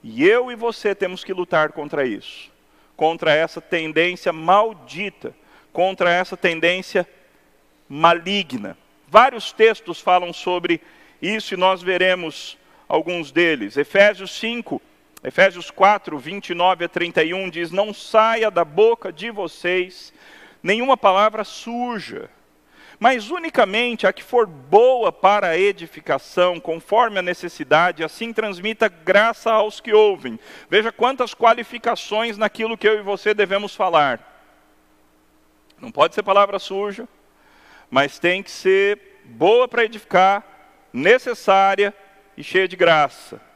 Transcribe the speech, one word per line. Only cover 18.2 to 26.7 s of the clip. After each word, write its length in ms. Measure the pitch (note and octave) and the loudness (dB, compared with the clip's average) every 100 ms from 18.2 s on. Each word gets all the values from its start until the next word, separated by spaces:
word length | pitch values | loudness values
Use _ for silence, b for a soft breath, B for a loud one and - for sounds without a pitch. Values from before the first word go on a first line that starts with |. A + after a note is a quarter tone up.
| A3 A3+ A3 | 2 0 -2
da 120 | F3+ | -2
boca 480 | D#3+ D#3 A3 A#3 F#3 | -2 2 2 2 -6
de 200 | D#3+ A3 | -10 -12
vocês 840 | G#3 E3+ - F3 F#3 F#3 - - B B B B B | -8 -10 -6 -4 -4 -4 -12 -20 B B B B B
nenhuma 360 | E3 G#3+ B3+ B3+ | -2 -2 0 2
palavra 460 | G#3 F#3 G#3+ A3 | 4 4 2 0
suja, 840 | G3+ - - A#3 B3 A3+ - G2+ - _ _ _ b b b b | -10 -12 -12 -8 -8 -8 -10 -14 -16 _ _ _ b b b b
mas 280 | A#3 B3+ G#3 | 0 0 -6
unicamente 800 | F4+ E4 - G3+ G#3 B3 A#3 F#3+ | -10 -6 -2 0 0 -4 -2 -4
a 60 | |
que 100 | - | -4
for 240 | - A#3+ A3 | -4 -2 -2
boa 640 | D3 C3 G3 B3 B3+ G#3 | -6 2 4 4 2 -2
para 380 | - F#3+ G#3 F#3+ | 2 2 2 0
a 100 | E3 | 0
edificação, 1000 | G3+ F#3+ E3+ - - C#3 - - F3+ E3+ | 0 -2 -12 -16 -6 -6 -4 0 0 0
conforme 580 | - | -8